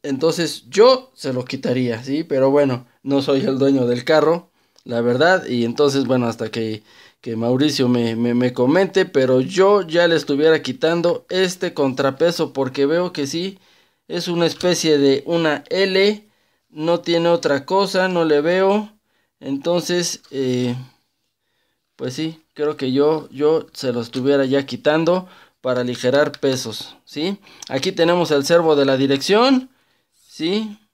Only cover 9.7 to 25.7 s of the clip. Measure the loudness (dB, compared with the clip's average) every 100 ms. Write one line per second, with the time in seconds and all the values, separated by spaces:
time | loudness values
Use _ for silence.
9.7 | 4 2 0 2 0 -2 0 2 2 -2
10.7 | -4 -2 0 0 -2 _ -2 -2 -2 -8
11.7 | -2 -2 0 -2 0 -2 0 -6 -4 -4
12.7 | 0 0 0 -2 -6 -6 -6 -8 -10 _
13.7 | _ _ _ _ -8 -4 0 0 0 -2
14.7 | 0 2 4 4 2 0 0 0 -2 -4
15.7 | -2 0 2 0 -2 _ _ _ _ _
16.7 | -6 -2 -2 0 0 2 2 0 -2 0
17.7 | -2 0 -2 0 0 2 2 2 2 2
18.7 | 0 -4 _ _ _ _ _ -8 -6 -2
19.7 | -2 -2 -4 -4 -8 _ -6 -2 -2 -2
20.7 | -6 -12 _ _ _ _ _ _ _ _
21.7 | _ _ _ -10 -6 -8 -8 _ -6 -6
22.7 | -2 -2 2 2 2 -6 -2 0 0 -2
23.7 | -6 -4 -4 -6 -4 0 2 2 0 -2
24.7 | -2 0 2 2 0 -4 -20 _ _ -4